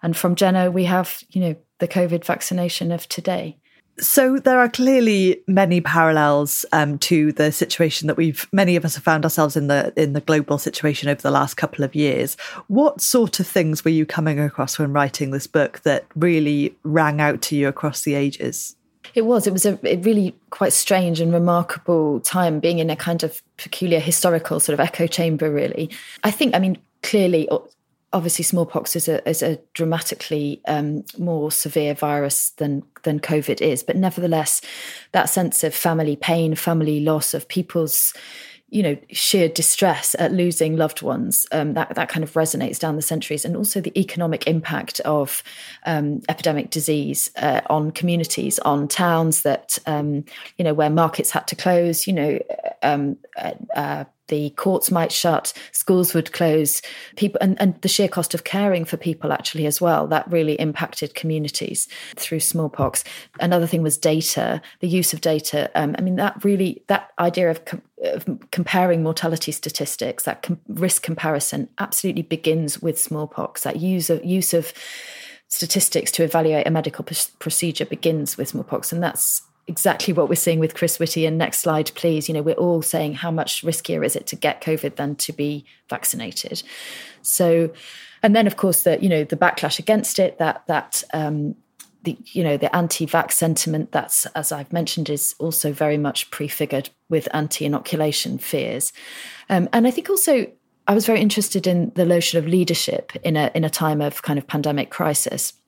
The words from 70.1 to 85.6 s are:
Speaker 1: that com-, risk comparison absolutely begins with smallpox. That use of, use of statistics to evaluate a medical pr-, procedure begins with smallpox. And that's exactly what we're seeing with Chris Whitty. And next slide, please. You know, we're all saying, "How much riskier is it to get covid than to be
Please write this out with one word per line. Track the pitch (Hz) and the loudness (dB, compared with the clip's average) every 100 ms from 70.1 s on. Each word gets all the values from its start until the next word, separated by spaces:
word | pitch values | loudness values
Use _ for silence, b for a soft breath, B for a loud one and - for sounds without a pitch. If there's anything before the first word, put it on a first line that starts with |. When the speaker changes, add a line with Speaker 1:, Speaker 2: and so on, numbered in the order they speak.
| - | -4
Speaker 1:
that | - - | -6 -6
com-, | - 175 - | -6 -6 -6
risk | 156 185 - | -4 0 0
comparison | - 165 160 147 - 143 131 - | -2 -4 -2 -2 -2 -4 -8 -6
absolutely | 202 - 190 170 | -4 -2 -2 -4
begins | 160 160 160 160 151 - | -4 -2 0 0 0 -4
with | 165 156 | -4 -4
smallpox. | - 151 151 - - - | -4 -4 -6 -6 -8 -6
That | - - | -6 -2
use | 180 185 160 | -2 0 0
of, | 165 | -2
use | 175 185 175 | 0 0 2
of | 165 160 B B B B B B B B | 0 0 B B B B B B B B
statistics | - 165 196 - - - | -6 -2 0 2 0 -2
to | - | 0
evaluate | 165 165 160 151 - | 2 4 2 2 2
a | |
medical | 160 156 - | 0 0 -6
pr-, | - 160 - _ | -8 -4 -6 _
procedure | - - 175 147 - | -4 -2 -2 -4 -6
begins | 151 165 160 143 - | -2 0 0 -2 -4
with | 135 | -6
smallpox. | - - - - | -6 -6 -6 -4
And | 170 | -2
that's | 175 - - - - _ - | -4 -2 -2 -2 -6 _ -10
exactly | 165 196 165 - | -2 0 0 0
what | 170 147 | 0 2
we're | 170 | 2
seeing | - 160 | 2 2
with | 160 | 0
Chris | - 170 - | 0 -2 0
Whitty. | 165 - 160 | -2 0 0
And | 160 | 0
next | 160 - | -2 -2
slide, | 175 156 151 - | 0 0 -2 -2
please. | 170 156 147 | 0 0 -2
You | |
know, | 160 | -2
we're | 151 - | -2 0
all | 175 170 | 2 2
saying, | 151 165 151 139 | 0 -2 -2 -4
"How | 170 | -4
much | 160 - - | -4 -2 -4
riskier | 160 160 - 165 165 | -4 -4 -4 -2 -2
is | - | -2
it | - | -6
to | - | -4
get | 151 - | -4 -2
covid | - 156 143 - | -4 -2 -4 -6
than | 147 147 | -6 -4
to | - | -6
be | 156 147 147 | -4 -4 -6